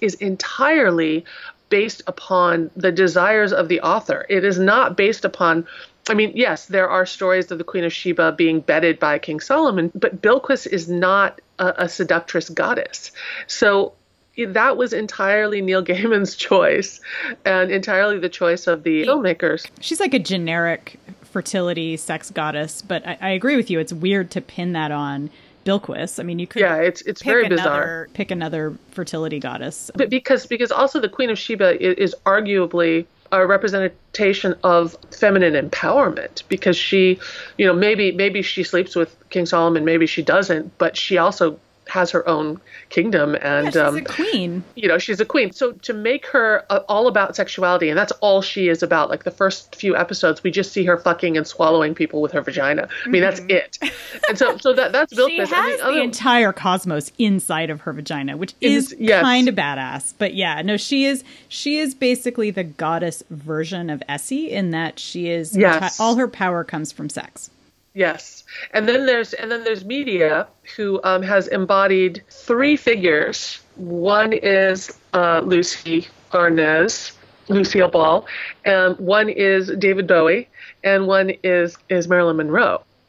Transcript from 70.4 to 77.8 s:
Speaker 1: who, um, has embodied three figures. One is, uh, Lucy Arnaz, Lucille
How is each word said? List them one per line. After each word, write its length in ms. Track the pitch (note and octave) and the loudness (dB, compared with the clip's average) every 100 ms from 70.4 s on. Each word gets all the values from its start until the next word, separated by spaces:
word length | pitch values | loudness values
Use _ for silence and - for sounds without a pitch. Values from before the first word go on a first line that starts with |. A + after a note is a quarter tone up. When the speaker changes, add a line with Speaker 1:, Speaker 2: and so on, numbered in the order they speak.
| - _ - - | -4 _ -16 -8
Speaker 1:
who, 240 | G#3 F#3+ | -4 -2
um, 200 | F#3+ F#3 | 0 0
has 260 | F#3 G3+ - | 2 0 0
embodied 760 | G3+ F#3 G3 G3 F#3+ F#3 F3 - | -2 2 2 4 4 0 -2 -16
three 460 | - - A#3+ C#4 D4 | -10 -2 0 2 2
figures. 840 | - A3+ F3+ D3+ - A3 - - _ | 2 2 2 2 0 -4 -10 -12 _
One 580 | - F3+ F3 F3+ G#3 A3 | -14 -8 -2 2 2 2
is, 640 | A3 G3+ G3 F#3+ F#3+ - - _ | 2 2 4 4 0 -6 -18 _
uh, 280 | F#3 F3 E3 | 0 2 2
Lucy 640 | F#3+ F3+ F3+ - E3 E3 F3 - _ | 2 2 2 -4 -2 -2 -4 -12 _
Arnaz, 800 | F#3 F3 D#3+ D#3 D#3+ F#3+ - - - - _ - | 2 4 4 4 4 2 -2 -10 -18 -20 _ 0
Lucille 400 | G3+ F#3+ G3+ | 2 2 4